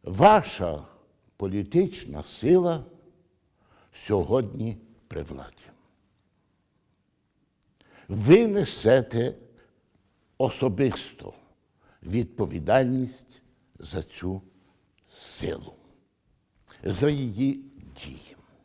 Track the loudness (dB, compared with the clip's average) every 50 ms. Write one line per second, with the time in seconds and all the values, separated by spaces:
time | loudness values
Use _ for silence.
0 | -10 -8 2 6 8 8 8 8 4 0 -6 -4 -4 -4 -4 -6 -10 -16 -20 _
1 | _ _ _ _ _ _ _ -8 -6 -4 -4 -4 -6 0 0 0 0 0 -4 -10
2 | -14 -12 -12 -12 -10 -12 -12 -4 2 4 4 4 4 2 -2 -4 -6 -14 -20 -20
3 | _ -20 _ _ _ _ _ _ _ _ _ _ _ _ _ _ _ _ _ -18
4 | -2 0 0 0 2 2 0 0 0 -2 -6 -6 -6 -6 -8 -10 -16 -20 -20 _
5 | _ _ -10 -10 -10 -10 -12 -16 -16 -18 -20 -20 -20 -20 -20 _ _ _ _ _
6 | _ _ _ _ _ _ _ _ _ _ _ _ _ _ _ _ _ _ _ _
7 | _ _ _ _ _ _ _ _ _ _ _ _ _ _ _ _ _ _ -20 -20
8 | -12 -10 -8 -2 6 8 8 8 8 4 0 0 -2 -2 -4 0 4 4 4 4
9 | 4 0 -4 -2 -2 -2 -6 -10 -18 -20 -20 -20 _ _ _ _ _ _ _ _
10 | _ _ _ _ _ _ _ _ -2 -2 0 -2 -2 -2 0 0 0 0 0 -4
11 | -10 -12 -16 -16 -18 -18 -18 -20 _ _ _ _ _ _ _ _ _ _ _ _
12 | -10 -4 -2 -2 -2 -4 -4 -4 -4 -4 -4 -6 0 2 4 4 4 2 -2 -2
13 | -4 -6 -10 -18 -20 _ -20 -20 _ _ _ _ _ _ _ -20 -16 -10 -10 -10
14 | -10 -10 -14 -10 -8 -8 -8 -8 -12 -18 _ _ _ _ _ _ _ _ _ _
15 | _ _ -20 -18 -16 -16 -12 -10 -8 -8 -8 -10 -12 -20 -20 _ _ _ _ _
16 | _ _ _ _ _ _ _ _ _ _ _ _ _ _ -20 -10 -6 -6 -2 0
17 | 0 0 0 0 -4 -6 -4 -2 -2 -2 -2 -4 -10 -20 -20 -20 -20 -20 -20 -18
18 | -18 -18 -18 -18 -20 -20 -20 -20 _ _ _ _